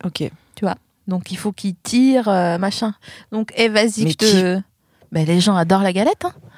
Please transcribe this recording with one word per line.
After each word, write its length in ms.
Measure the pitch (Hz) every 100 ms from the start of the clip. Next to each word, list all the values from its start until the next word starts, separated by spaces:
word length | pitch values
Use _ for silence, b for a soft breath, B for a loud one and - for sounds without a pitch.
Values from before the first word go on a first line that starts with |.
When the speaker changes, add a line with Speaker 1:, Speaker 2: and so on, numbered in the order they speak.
Speaker 1:
ok. 200 | 180 - 147 - _
Speaker 2:
Tu 100 | -
vois. 100 | 190 - _ _ -
Donc, 220 | 185 -
il 60 | 185
faut 140 | 208
qu'ils 240 | - 196 180
tirent, 520 | - 247 262 262 214
euh, 300 | 185 175 170
machin. 360 | 196 - 220 - B B B
Donc, 200 | 214 220 -
eh, 120 | 226
vas-y, 360 | 214 226 214
Speaker 1:
Mais 60 | 160
Speaker 2:
je 60 | 147
te 80 | 214 196 180 185
Speaker 1:
qui 40 | - _ _ _ _
Speaker 2:
Ben, 120 | 160
les 160 | 156 175
gens 160 | 208 185
adorent 260 | 165 190
la 100 | 196
galette, 300 | 185 262 - 359
hein. 60 | - -